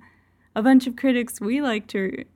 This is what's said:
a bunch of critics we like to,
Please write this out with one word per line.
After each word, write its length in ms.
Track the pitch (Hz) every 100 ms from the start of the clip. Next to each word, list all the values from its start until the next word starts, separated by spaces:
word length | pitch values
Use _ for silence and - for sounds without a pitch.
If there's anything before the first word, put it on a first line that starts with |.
| _ _ _ _ _ -
a 60 |
bunch 260 | 233 262 254
of 80 | 240
critics 460 | 269 247 240 -
we 200 | 202 269
like 260 | 285 214 208
to, 360 | 202 190 - -